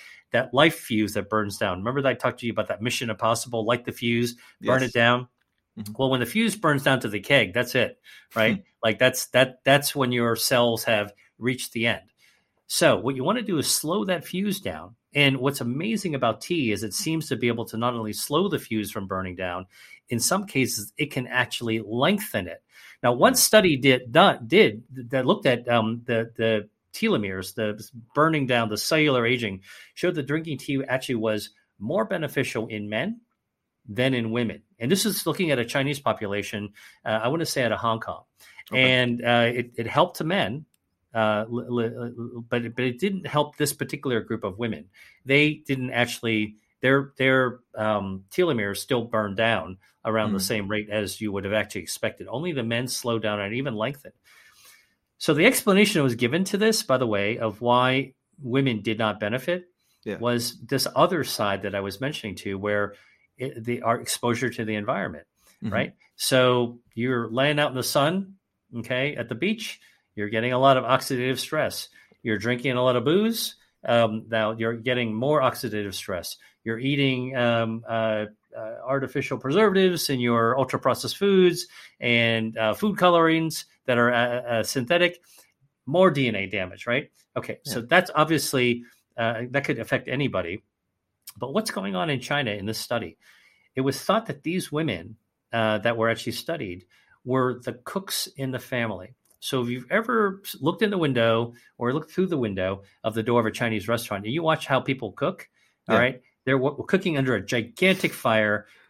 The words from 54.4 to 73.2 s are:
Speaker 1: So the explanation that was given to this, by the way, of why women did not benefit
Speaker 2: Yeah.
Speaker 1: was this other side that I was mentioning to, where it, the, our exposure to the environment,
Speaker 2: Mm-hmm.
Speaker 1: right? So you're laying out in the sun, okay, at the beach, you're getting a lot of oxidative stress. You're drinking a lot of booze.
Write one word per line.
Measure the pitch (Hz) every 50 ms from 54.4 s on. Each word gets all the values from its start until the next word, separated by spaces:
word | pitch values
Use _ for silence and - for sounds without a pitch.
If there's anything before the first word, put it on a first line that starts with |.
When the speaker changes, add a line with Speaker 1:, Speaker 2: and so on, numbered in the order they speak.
| - _ _ _ - - - _ _ _ _ _ _ _ _
Speaker 1:
So | - - - 151
the | 147 180
explanation | 254 262 - - 208 190 196 208 202 - 165
that | 139
was | 131 113
given | - 120 120 143 180 190
to | - -
this, | 190 214 226 220 - -
by | - 131
the | 127 131
way, | 113 107 98 101 104 120 117
of | 113 110 101 -
why | 120 120 120 123 127 127 131 135 139 139 - _ _ _ _ -
women | 139 117 120 139 139 131 117 107
did | 98 117 107
not | 107 113 107 101 104
benefit | 104 101 117 135 - 175 175 180 175 _ _ _ _ _ _ _ -
Speaker 2:
Yeah. | 110 98 90
Speaker 1:
was | 117 120 120 120 117 - - - 117
this | - 135 131 - - -
other | 131 165 180 190 156 127
side | - - - 110 101 98 98 101
that | 98 98
I | 98
was | 98 101 95 -
mentioning | 127 147 151 - - 104 90
to, | - - 104 98
where | 95 101 104 104 104 104 101 - - _ _ _ _ _ _ _
it, | - 127 139 - 120 110
the, | 120 120 120
our | - 113 117 120
exposure | 120 - - - - 120 120 117 131 117
to | 113 - 113
the | 107 107
environment, | 107 104 117 147 101 90 - - 82 - _ _ _ _ _ _ -
Speaker 2:
Mm-hmm. | 104 110 98
Speaker 1:
right? | 117 143 185 - _ _ _ _
So | - - - 135 127 127 123 123 123 120 120 120 - _ _ -
you're | 117 120 127 127 120 117 110
laying | 113 127 135 147 147 147
out | 147 131
in | 131
the | 127 123
sun, | - - 151 143 156 180 196 196 - - _ _ _ _ _ _ _ 120
okay, | 117 113 - 127 127 135 147 147
at | - 117
the | 120 127
beach, | 113 170 208 220 226 - - - - _ _ _ _ _ _ -
you're | 107 104 104
getting | 113 113 117 123 127
a | 123
lot | 135 135 135
of | 131 117
oxidative | 120 131 127 - - 135 123 123 131 131
stress. | 127 - - 160 156 135 98 - - - - _ - - _ _ _ -
You're | 117 107
drinking | 101 104 120 123 120 123 139 123
a | 123 127
lot | 127 123
of | 123 113
booze. | 143 165 202